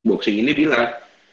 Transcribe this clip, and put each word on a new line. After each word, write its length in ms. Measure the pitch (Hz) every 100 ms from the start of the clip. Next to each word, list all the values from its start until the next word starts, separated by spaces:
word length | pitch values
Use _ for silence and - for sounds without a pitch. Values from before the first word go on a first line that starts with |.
| 113
Boxing 320 | 92 - 104
ini 160 | 123 143
bilang, 400 | 156 120 117 - - _ _